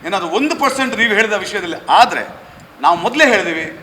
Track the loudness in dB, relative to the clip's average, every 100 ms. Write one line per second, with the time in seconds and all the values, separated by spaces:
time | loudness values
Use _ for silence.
0 | -4 -4 -2 0 0 0 0 0 -2 0
1 | 0 0 -2 -4 -4 -6 -6 -6 2 4
2 | 4 2 -6 -12 -20 -20 -20 -2 2 2
3 | 0 2 4 4 0 -4 -8 -12